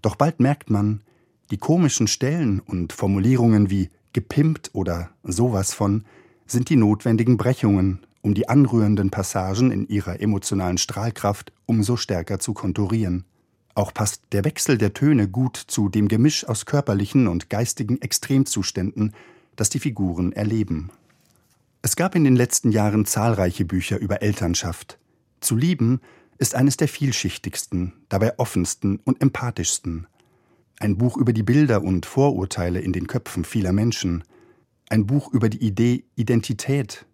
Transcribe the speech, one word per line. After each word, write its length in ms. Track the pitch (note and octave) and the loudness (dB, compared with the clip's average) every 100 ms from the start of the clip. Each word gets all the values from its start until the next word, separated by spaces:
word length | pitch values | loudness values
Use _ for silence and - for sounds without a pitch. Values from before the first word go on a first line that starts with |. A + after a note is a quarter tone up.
Doch 140 | A2 - | -4 2
bald 240 | D3+ - | 0 4
merkt 300 | C3 D3 - | 2 2 0
man, 320 | G#2 G#2 G#2+ _ _ _ _ _ | 0 0 -2 _ _ _ _ _
die 80 | G2+ | -8
komischen 500 | - E3 D#3+ - A2 | 0 2 2 2 0
Stellen 520 | - C3 E3 C3+ G2 | 0 -2 0 0 -2
und 340 | - F#2 E2+ | -2 -6 -6
Formulierungen 760 | - G2+ G2 G#2 B2+ A#2 G#2+ G2 | -4 -2 2 2 4 6 6 4
wie 200 | G2 F#2 _ _ | 2 -2 _ _
"gepimpt" 580 | - - - D#3 D#3+ - | -6 -2 0 2 0 -6
oder 380 | - F2+ E2+ F2 _ | -4 -4 -4 -8 _
"sowas 500 | - F2+ B2 G#2 F#2 | -8 0 2 2 -2
von" 300 | - G2+ G#2 G#2 - _ _ _ | -2 0 0 -4 -20 _ _ _
sind 240 | B2 B2+ | -4 2
die 60 | D3 | 4
notwendigen 640 | G#2 G#2 B2 A2 A#2 A#2+ | 4 4 2 2 4 2
Brechungen, 680 | B2 B2+ G#2+ G2 F#2+ F#2 - _ | 2 0 2 4 2 -2 -10 _
um 120 | G#2 | -2
die 160 | G2+ - | 0 4
anrührenden 600 | C3 C3 A2+ G#2 G#2 F#2+ | 4 6 4 4 2 0
Passagen 600 | - F#2 - F#2+ G2+ B2+ | -2 -4 -4 -2 2 2
in 160 | G2+ - | 2 -2
ihrer 320 | G2+ F#2+ F2+ | -4 -4 -4
emotionalen 580 | G#2+ G2+ - G2 F#2 F2+ | -2 -2 -2 -2 0 -2
Strahlkraft 760 | - - A2+ - G2+ G2+ - _ - | -4 -4 -6 -2 -2 -2 -8 _ -2
umso 300 | A#2 G#2 A#2+ | 0 2 0
stärker 440 | - F#2 E2+ G2 | -2 -4 -4 -6
zu 140 | - | -6
konturieren. 680 | G#2 F#2+ F2 G2 A2+ G2 F2+ - _ _ _ _ | -6 -4 -2 0 0 0 -4 -6 _ _ _ _
Auch 200 | - G2+ | -4 -4
passt 300 | - B2 - _ | -2 -4 -4 _
der 100 | G2+ | -2
Wechsel 340 | G2+ - - B2 | -2 -2 0 2
der 160 | G#2+ | 2
Töne 360 | - C#3 C#3+ G2+ | 2 2 4 2
gut 260 | F#2+ B2+ - | 0 -2 -4
zu 320 | - - G2+ | -8 -2 0
dem 200 | G#2 G#2 | 2 2
Gemisch 380 | A2 C#3+ D3 - | 4 2 2 -4
aus 200 | A2 - | -6 -2
körperlichen 600 | C#3+ - G2 G2+ C#3 A#2 | -2 0 0 0 0 2
und 220 | E2+ - | -2 -4
geistigen 520 | G#2 A#2 - A2 A#2+ | -4 -4 -4 -4 -4
Extremzuständen, 1120 | - - - C3+ C3+ - F#2 - F#2 - G#2 - - - _ - | -4 -6 0 2 2 -2 -4 -4 -4 -2 -4 -4 -20 -20 _ -4
das 140 | G#2+ | -2
die 100 | D3 | -2
Figuren 540 | - G#2+ F#2+ E2+ F#2 | -4 -2 -4 -2 -4
erleben. 560 | G2 G#2 A2 G#2 D#2+ F2 - _ _ _ _ _ _ _ _ | -2 -2 -2 -2 -6 -8 -18 _ _ _ _ _ _ _ _
Es 140 | - - | -6 -2
gab 200 | F3+ F#3 | 0 4
in 80 | |
den 120 | D3 B2+ | 4 6
letzten 360 | B2 - A#2+ | 4 2 2
Jahren 340 | G#2+ G#2 G#2+ G2 | 2 2 2 0
zahlreiche 600 | - A2 G#2 F#2 - F2+ | 0 0 2 0 0 -2
Bücher 340 | F#2+ - - | -2 -2 -4
über 220 | F#2+ F#2+ | -4 -2
Elternschaft. 800 | G#2 G2+ F2 F2 F2 E2 - - _ _ _ _ | -2 -2 -2 -2 -4 -8 -14 -20 _ _ _ _
Zu 160 | - A#2 | -2 0
lieben 460 | E3 E3+ A2+ B2+ - _ _ _ | 0 2 2 0 -4 _ _ _
ist 180 | - - | -4 2
eines 200 | C3 - | 2 2
der 120 | D3+ | -2
vielschichtigsten, 1040 | - C#3 A#2 F2+ - - - - F2+ F2+ - _ | 0 -2 -2 -4 -6 -10 -10 -6 -4 -6 -8 _
dabei 280 | G2 A2 - | 0 0 0
offensten 580 | - - F2 - G2 G2 - | -2 -2 -2 -2 -2 -2 -2
und 160 | B2+ | 0
empathischsten. 840 | C3+ - B2 A2 E2 - - E2 F2 _ _ _ _ _ _ _ | 0 0 -6 -4 -4 -4 -6 -10 -12 _ _ _ _ _ _ _
Ein 180 | G#2 F#2+ | -2 0
Buch 200 | A#2+ - | 0 2
über 160 | A#2 | 0
die 100 | A2+ | 2
Bilder 380 | G#2 C3+ D3 G#2+ | 2 4 4 2
und 240 | E2 F#2 D#2+ | 2 -2 -2
Vorurteile 760 | - C#3+ G2+ F#2+ - F2 F2 | 2 2 2 -4 -4 -4 -2
in 140 | D#2+ | -2
den 140 | F2 - | -4 -4
Köpfen 380 | A#2+ - - D#2+ | -8 -6 -8 -4
vieler 280 | A2+ F#2+ | -2 0
Menschen. 500 | G2 A#2 A2 F#2+ E2+ - _ _ _ _ _ _ | 2 0 -2 -4 -4 -8 _ _ _ _ _ _
Ein 180 | A2 G#2 | 0 2
Buch 240 | C#3+ - | 0 0
über 180 | B2 A2 | 0 0
die 140 | G#2 | 0
Idee 400 | A2+ G2 A#2+ B2 - - | -4 0 0 0 -4 -6
Identität 880 | A2 A#2+ - G#2+ - C#3 C#3 - - | 0 0 0 -8 -2 -2 -2 -10 -20